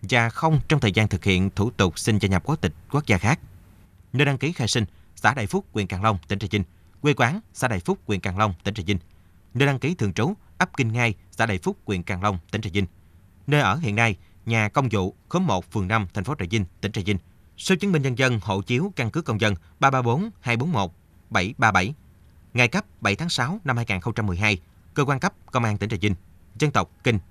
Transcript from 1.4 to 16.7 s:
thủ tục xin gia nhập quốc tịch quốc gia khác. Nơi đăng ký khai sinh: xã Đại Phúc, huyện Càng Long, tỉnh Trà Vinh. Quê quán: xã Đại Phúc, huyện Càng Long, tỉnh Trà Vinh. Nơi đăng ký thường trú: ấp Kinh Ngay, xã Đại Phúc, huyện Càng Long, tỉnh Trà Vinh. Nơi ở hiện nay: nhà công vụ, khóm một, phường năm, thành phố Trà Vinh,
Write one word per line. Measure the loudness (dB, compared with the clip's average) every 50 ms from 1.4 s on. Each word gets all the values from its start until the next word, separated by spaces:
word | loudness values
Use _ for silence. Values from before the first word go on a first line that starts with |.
| 2 0
thủ | 0 0 -2 -2
tục | 2 2 2 2 2 -2
xin | 0 0 2 2
gia | 2 2
nhập | 2 0 0
quốc | 0 -4 -2
tịch | -2 -4 -4 -4 -16 -4
quốc | -4 -4 0
gia | 2 0 2
khác. | 2 2 0 0 -2 -16 -20 -20 -20 -20 -20 -20 -20 -20 _ -20 -20 -8 0
Nơi | 0 2
đăng | 2 2 0
ký | -2 -4 -2
khai | -2 -2 0
sinh: | 0 0 -2 -2 -6 -18 -20 -20 -20
xã | 2 2 2 2
Đại | 2 -2
Phúc, | -2 -2 -4 -4 -4 -4
huyện | -4 -4
Càng | -4 -4 0 0
Long, | 0 0 0 -2 -4
tỉnh | -6 -4
Trà | -4 -2
Vinh. | 0 0 -2 -2 -6 -20 -20 -20 -20 -2
Quê | 0 0 2
quán: | 4 2 0 0 -2 -8 -12 -8
xã | -2 -2 0
Đại | 0 -2
Phúc, | -2 -2 -4 -4 -2
huyện | -4 -4 -2
Càng | -2 -4 0 0
Long, | 0 0 0 -4 -6
tỉnh | -6 -6
Trà | -4 -2
Vinh. | -2 -2 -2 -2 -8 -20 -20 -20 -20 _ -20 _ -10 -2
Nơi | 0 2
đăng | 2 2 0
ký | -2 -4 -2
thường | -2 -2 -4 -2
trú: | 0 -2 -2 -2 -6 -12 -20 -4 -4
ấp | -4 -4 -2
Kinh | -4 -2 -2 0
Ngay, | 0 0 -2 -2 -4 -10 -20
xã | -4 -2 -2
Đại | 0 0 -2
Phúc, | -2 -4 -6 -6 -4
huyện | -4 -4 -4 -2
Càng | -4 -6 -2 -2
Long, | -2 -2 -2 -8 _
tỉnh | -6 -6 -6
Trà | -2 -2
Vinh. | -2 -2 -2 -4 -14 -20 -20 -20 -20 -20 -20 _ -16 -4
Nơi | 0 0 2
ở | 4 2 0
hiện | 0 0 -2 0
nay: | 2 2 0 0 -2 -8 -20 -20 -14 -6
nhà | -2 0 0 0 0
công | 0 0 0 2
vụ, | 0 0 0 -2 -4 _ _ _
khóm | -2 -2 0
một, | 2 0 0 -2 -4 -4
phường | -4 -2 0
năm, | 0 0 -2 -2 -6
thành | -8 -6
phố | -6 -4 -6
Trà | -4 -2
Vinh, | -2 -2 -2 -2